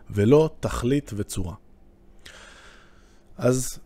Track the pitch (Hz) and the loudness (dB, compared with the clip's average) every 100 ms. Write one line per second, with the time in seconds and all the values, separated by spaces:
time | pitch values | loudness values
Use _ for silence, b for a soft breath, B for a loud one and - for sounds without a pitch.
0 | b 98 104 147 156 - 107 - 120 143 | b 0 4 6 4 -2 -6 -2 0 -2
1 | - 101 104 - 90 - - - - - | -2 -8 -6 -6 -6 -8 -18 -20 -20 -20
2 | - - b b b b b b b b | -20 -20 b b b b b b b b
3 | b b b - 127 127 127 - | b b b -2 0 0 -2 -10